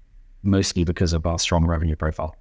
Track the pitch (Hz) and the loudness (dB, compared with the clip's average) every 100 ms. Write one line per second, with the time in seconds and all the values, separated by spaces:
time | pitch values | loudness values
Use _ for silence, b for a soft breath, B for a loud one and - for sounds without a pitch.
0 | _ - - - 101 95 98 92 85 87 | _ -20 -20 -6 0 2 2 0 0 0
1 | 87 82 82 82 - 87 82 82 80 78 | 0 0 -2 -2 0 2 2 2 -2 -2
2 | 78 - 78 - | -4 -4 -8 -10